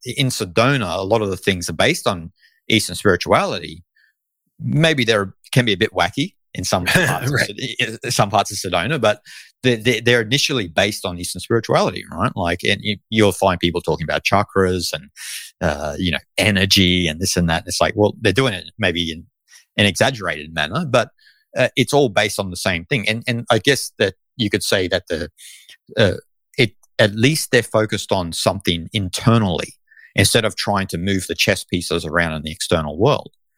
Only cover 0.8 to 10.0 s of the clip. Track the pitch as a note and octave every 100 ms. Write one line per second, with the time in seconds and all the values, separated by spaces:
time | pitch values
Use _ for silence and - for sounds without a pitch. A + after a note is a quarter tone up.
0.8 | F#2 F2+ F#2+ A2+ G2+ G2+ - F#2 F2+ D#2+
1.8 | G#2+ F3+ A#2+ F2 E2 _ _ _ - A2
2.8 | - F2+ G#2 F2+ D2+ A#2+ G3 G2 D#2+ E2
3.8 | _ _ _ _ _ _ _ - B2 C#3+
4.8 | E3 C#3+ A2+ G#2+ G2 - - C3 A#2+ F2+
5.8 | A2 F2+ F2 - F3 _ _ - F2+ F#2+
6.8 | F2 F3+ C#3+ - B2+ C#3 - - A#2 -
7.8 | A2 A2+ A#2 A#2+ G#2 G#2 G2+ G2+ F#2+ F2
8.8 | G#2+ D#3 A2 G#2 - - - _ C3 A2+
9.8 | A2+ A2+